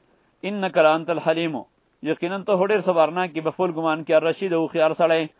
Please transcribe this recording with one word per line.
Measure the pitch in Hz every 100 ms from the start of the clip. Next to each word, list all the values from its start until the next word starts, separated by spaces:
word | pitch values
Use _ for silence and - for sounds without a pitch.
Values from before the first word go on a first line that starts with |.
| _ _ _ _
انک | 185 208 190 180
لانت | 156 160 165
الحلیم، | 160 165 160 165 135 - _ _ -
یقیناً | 147 156 170 196
ته | 180 190
خو | 196
ډېر | 208
صبرناک | 175 165 156 175 180
یې، | 156
بخول | 156 - 185
ګمان | 160 160 156
کې | 156
الرشید، | 156 165 160 190
هوښیار | 165 160 165 156
سړی، | 156 165 165 156